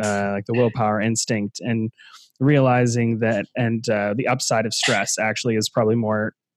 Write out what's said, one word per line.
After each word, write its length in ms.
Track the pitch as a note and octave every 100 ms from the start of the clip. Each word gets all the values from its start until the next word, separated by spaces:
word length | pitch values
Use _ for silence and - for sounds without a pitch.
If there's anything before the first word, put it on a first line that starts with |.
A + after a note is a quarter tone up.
uh, 280 | G#2+ G2+ G2+
like 120 | G2+ G2+
The 80 | A#2
Willpower 440 | A#2+ B2+ G#2+ G#2+
Instinct, 600 | A2 A2+ - A2+ G2+ -
and 300 | A#2+ A2+ A2 - - - - _
realizing 800 | C3 D3 C3 B2 B2 A#2+ A#2 A2+
that, 260 | A2+ G#2+ - -
and, 320 | A#2 A2+ A#2
uh, 240 | G#2 G2+ A2
the 100 | C3
upside 380 | C3 - A#2 A2
of 80 |
stress 440 | - - G#2+ G2+ -
actually 380 | G#2+ G#2+ B2 A2
is 140 | G#2
probably 260 | - A2 A#2
more, 380 | A2 G#2+ G#2+ - _